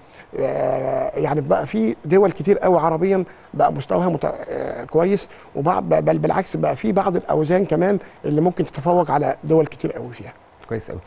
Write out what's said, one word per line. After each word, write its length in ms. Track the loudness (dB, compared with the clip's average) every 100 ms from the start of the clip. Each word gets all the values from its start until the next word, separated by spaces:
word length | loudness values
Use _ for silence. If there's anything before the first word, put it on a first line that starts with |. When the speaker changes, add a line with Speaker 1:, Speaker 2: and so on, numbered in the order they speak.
| -20 -20 -12 -4
Speaker 1:
آه، 800 | -2 -2 -2 -2 -2 -2 -2 -2
يعني 220 | -2 0
بقى 240 | 0 0 0
في 300 | -2 -2 -2 2
دول 260 | 4 4
كتير 280 | 2 0 2
قوي 200 | 4 4
عربيا 440 | 2 2 2 0 -2 -8 -10
بقى 200 | 0 0
مستواها 360 | 0 -2 0 0
مت-، 160 | 0 -2
آه، 580 | -6 -8 -6 -6 -8
كويس، 440 | -2 2 2 2 -2 -18 -14 -4
وبع-، 240 | 0 0
ب-، 260 | 2 2 2
بل 120 | 2
بالعكس 400 | 0 0 -2 -2
بقى 180 | -2 -2
في 160 | 0
بعض 240 | 0 0 0
الاوزان 500 | 0 0 2 2 2
كمان 340 | 2 2 0 -4 -10 -2
اللي 160 | 0
ممكن 220 | 2 0
تتفوق 480 | -4 -4 0 2 2
على 240 | 0 0 -4
دول 220 | 2 2 2
كتير 260 | -2 -4
قوي 220 | -4 -8
فيها. 200 | -14 -18 -20 _ -20 -10
Speaker 2:
كويس 220 | -8 -8
قوي. 80 | -12